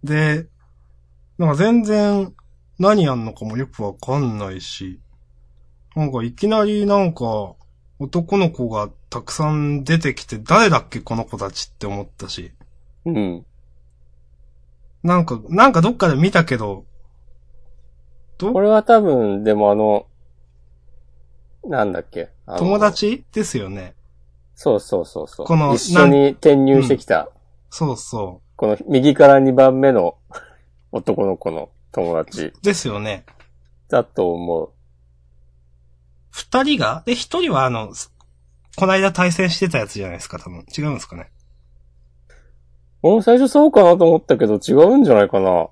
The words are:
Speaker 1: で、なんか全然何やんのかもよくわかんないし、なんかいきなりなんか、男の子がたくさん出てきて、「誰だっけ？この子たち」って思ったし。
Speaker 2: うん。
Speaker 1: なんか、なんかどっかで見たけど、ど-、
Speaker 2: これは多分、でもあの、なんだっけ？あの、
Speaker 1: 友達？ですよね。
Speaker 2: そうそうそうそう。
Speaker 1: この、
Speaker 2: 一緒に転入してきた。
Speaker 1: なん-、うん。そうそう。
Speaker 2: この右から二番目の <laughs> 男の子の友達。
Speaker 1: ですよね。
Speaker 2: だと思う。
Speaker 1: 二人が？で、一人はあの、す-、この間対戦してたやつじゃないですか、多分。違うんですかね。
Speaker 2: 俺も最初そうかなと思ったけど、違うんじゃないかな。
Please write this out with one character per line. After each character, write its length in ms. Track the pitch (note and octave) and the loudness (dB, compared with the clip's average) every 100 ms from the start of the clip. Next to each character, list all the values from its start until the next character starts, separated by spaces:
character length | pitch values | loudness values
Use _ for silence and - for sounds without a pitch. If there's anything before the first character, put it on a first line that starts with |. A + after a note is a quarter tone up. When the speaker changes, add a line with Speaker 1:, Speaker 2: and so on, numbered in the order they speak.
Speaker 1:
で、 440 | C#3+ D3+ D#3 D3+ E3 _ _ _ _ _ _ _ _ - | -4 -2 0 -2 -8 _ _ _ _ _ _ _ _ -4
な 80 | E3 | -2
ん 20 | |
か 40 | |
全 300 | C#3+ G#3 A#3 | 2 2 2
然 480 | G#3+ G#3+ G#3 G3+ F#3+ - _ _ _ _ | 2 0 0 0 -4 -10 _ _ _ _
何 260 | F#3+ G#3+ | 2 4
や 80 | D#3 | 2
ん 140 | B2 A2+ | -2 -6
の 80 | |
か 100 | G#2 | -10
も 140 | G#2+ A2+ | -10 -8
よ 80 | C3 | -10
く 180 | - | -8
わ 80 | G#2 | -10
か 260 | F#2+ - C3+ | -10 -6 -4
ん 200 | C3 G#2+ | -4 -6
な 140 | G2 | -10
い 100 | F#2 | -12
し、 400 | F2+ - F#2 F#2 _ _ _ _ _ _ _ _ _ | -16 -14 -16 -16 _ _ _ _ _ _ _ _ _
な 120 | - D3+ | -6 -6
ん 60 | |
か 120 | B2+ | -4
い 80 | A#2 | -8
き 160 | A#2+ G#3 | -6 -2
な 160 | A3 | 0
り 220 | G#3 G#3 G3+ | 0 -2 0
な 100 | G3+ | 0
ん 160 | F#3 | 0
か、 420 | D#3+ A#2 G#2+ G2 - _ _ _ _ | -4 -6 -6 -8 -16 _ _ _ _
男 400 | C#3 F3+ E3 G3+ | -8 -6 -2 0
の 120 | F3 | 0
子 180 | E3 A#2+ | -2 -6
が 220 | A2 G#2 - - | -6 -8 -12 -16
た 120 | B2 | -16
く 100 | - | -12
さ 200 | - D3+ | -6 -4
ん 320 | D3+ D3 C#3+ | -2 -4 -6
出 140 | C3+ D#3+ | -2 -2
て 160 | D3+ | -2
き 100 | - | -6
て、 140 | - A2 | -12 -14
「誰 300 | A2 F#3+ A3+ | 0 2 4
だ 100 | C#3 | 2
っ 80 | - | -2
け？ 120 | A2+ | -16
こ 140 | - | -8
の 100 | A2+ A2+ | -8 -8
子 120 | G#2 | -10
た 120 | G2 | -12
ち」 200 | - - | -12 -16
っ 40 | _ | _
て 100 | G#2 | -10
思 180 | G2+ | -10
っ 20 | G2+ | -12
た 220 | - - | -16 -16
し。 240 | - E2+ - - - - - E3+ | -14 -16 -20 -20 -20 -20 -14 -6
Speaker 2:
う 40 | |
ん。 360 | D3+ G2 F2 - _ - - _ _ - _ _ _ - - _ _ - _ | -4 -4 -8 -16 _ -20 -20 _ _ -20 _ _ _ -20 -20 _ _ -20 _
Speaker 1:
な 140 | E3+ F3+ | -2 0
ん 100 | E3 | 0
か、 140 | A#2 G#2+ | -6 -6
な 200 | F3 C4+ | 4 4
ん 40 | |
か 80 | E3 | 4
ど 100 | E3 | 0
っ 60 | A#3+ | 0
か 120 | F3+ | 0
で 60 | |
見 160 | C#3 F3 | 2 2
た 140 | F#3+ | 0
け 120 | D#3+ B2 | -2 -4
ど、 300 | G#2 G2 - - - _ - - _ - - - - _ - - - - | -6 -10 -14 -20 -20 _ -20 -20 _ -20 -20 -20 -20 _ -20 -20 -20 -8
ど-、 140 | F#3+ | -4
Speaker 2:
こ 60 | A#3 | 0
れ 80 | G#3 | 4
は 140 | G#3+ | 2
多 180 | G#3+ A3+ | 6 4
分、 440 | G3+ C3 G#2+ G2+ | 6 2 0 0
で 100 | G#2+ | 0
も 160 | G#2 G#2 | 2 2
あ 40 | |
の、 320 | G#2 G#2+ G#2 - _ - _ _ _ - _ - - - - - - _ - | 2 2 0 -4 _ -20 _ _ _ -20 _ -20 -20 -20 -20 -20 -20 _ -20
な 200 | B3 C#3 | -8 -4
ん 80 | G#2 | -4
だ 80 | F2+ | -4
っ 60 | - | -12
け？ 200 | E2+ E2 - - | -14 -14 -16 -12
あ 60 | |
の、 60 | F2 | -4
Speaker 1:
友 200 | F3 G3+ | -2 2
達？ 460 | G#3 - G#3 B3+ - | 0 0 -4 -4 -8
で 120 | - | -8
す 140 | G3+ A#2+ | -6 -6
よ 100 | G2 | -8
ね。 260 | G2 F2+ - _ _ _ _ _ | -12 -14 -20 _ _ _ _ _
Speaker 2:
そ 220 | _ D#3 G#2 | _ -2 -2
う 40 | |
そ 200 | - G2 | -2 -6
う 60 | E2+ | -6
そ 180 | - | -12
う 40 | D2+ | -14
そ 160 | - | -14
う。 20 | D2 | -2
Speaker 1:
こ 100 | E3 | -2
の、 180 | D3 | 0
Speaker 2:
一 200 | B2 - | -2 0
緒 120 | F3 C#3 | 0 2
に 220 | C#3 C#3 | 4 2
転 260 | C#3 D#3 C#3+ | 2 2 4
入 260 | C3+ C3+ | 4 2
し 60 | C3 | 2
て 80 | C3+ | -2
き 80 | |
た。 100 | - | 0
Speaker 1:
な 80 | F2 | -4
ん-、 40 | - | -4
う 20 | |
ん。 40 | _ _ _ _ | _ _ _ _
そ 220 | - D3+ | -8 -6
う 40 | A#2+ | -6
そ 460 | - A2+ F#2+ F2+ | -10 -10 -10 -12
う。 140 | _ - | _ -6
Speaker 2:
こ 100 | G#2+ | -4
の 120 | G#2 - | -4 -2
右 260 | C3 C#3 | 0 2
か 140 | C3+ C#3+ | 6 8
ら 100 | C#3 | 8
二 140 | C3+ | 4
番 260 | B2+ C3+ C3 | 4 4 4
目 120 | C3+ | 2
の 260 | A#2+ F2 - _ - - _ | 2 -2 -6 _ -20 -20 _
<laughs> 360 | _ _ _ | _ _ _
男 320 | A#2 - G2+ | -10 -6 -4
の 120 | G2 F#2 | -2 -4
子 140 | E2+ | -8
の 200 | D#2+ C#2+ _ _ | -10 -14 _ _
友 220 | - F2 | -8 -4
達。 380 | E2 D#2 - D#2 _ | -4 -6 -10 -12 _
Speaker 1:
で 120 | G3 | -4
す 140 | F#3 C3 | -4 -8
よ 120 | G#2 | -10
ね。 240 | G#2+ G2 - _ _ _ _ _ _ | -10 -12 -16 _ _ _ _ _ _
Speaker 2:
だ 160 | - | -4
と 280 | A#2+ - F2+ | -2 -4 -4
思 320 | E2+ F2 E2 | -4 -6 -8
う。 60 | D#2 _ _ _ _ _ _ _ _ _ _ _ _ _ _ _ _ | -8 _ _ _ _ _ _ _ _ _ _ _ _ _ _ _ _
Speaker 1:
二 320 | - - B3+ | -20 -4 -2
人 160 | C4+ C4+ | 0 -2
が？ 240 | A2 D3 - | -2 -4 -6
で、 80 | |
一 260 | A#3+ - E4+ | -6 -6 -4
人 100 | E4+ | -2
は 140 | D3+ | 0
あ 60 | C3 | -2
の、 240 | A#2 G#2+ | -4 -8
す-、 180 | - - _ _ _ _ _ _ - | -14 -18 _ _ _ _ _ _ -4
こ 100 | F#3+ | 0
の 60 | |
間 200 | F#3+ G3 | 2 0
対 200 | F3+ F3+ | 0 -2
戦 180 | E3+ F#3 | 0 -2
し 80 | E3+ | -2
て 100 | F#3 | -4
た 100 | D3 | -4
や 80 | G#2 | -6
つ 80 | |
じ 100 | G#2+ | -10
ゃ 40 | F#2+ | -12
な 60 | |
い 20 | E2+ | -12
で 20 | |
す 80 | - | -16
か、 100 | - | -16
多 100 | - | -16
分。 160 | F2 - - | -20 -16 -10
違 60 | |
う 80 | D3+ | -8
ん 40 | |
で 60 | C3 | -8
す 80 | - | -12
か 80 | E2+ | -20
ね。 140 | E2 _ _ _ _ _ _ _ _ _ _ _ _ _ _ _ _ _ | -20 _ _ _ _ _ _ _ _ _ _ _ _ _ _ _ _ _
Speaker 2:
俺 140 | D#3 G#3+ | 2 2
も 60 | |
最 160 | G#3 B3 | 4 4
初 100 | C4+ | 4
そ 180 | D4 D4+ | 4 6
う 60 | |
か 100 | G#3 | 8
な 140 | A#3 C4 | 8 8
と 120 | E3 | 6
思 100 | D#3+ | 4
っ 60 | |
た 140 | - B2 | 2 0
け 80 | A2 | 2
ど、 80 | G#2+ | 0
違 160 | - | 2
う 240 | B2+ F3 C4+ | 4 6 6
ん 80 | |
じ 60 | A3 | 6
ゃ 40 | |
な 100 | A2 | 4
い 40 | G2+ | 4
か 120 | G2+ | 2
な。 280 | F#2+ F2 D#2+ | 2 0 -2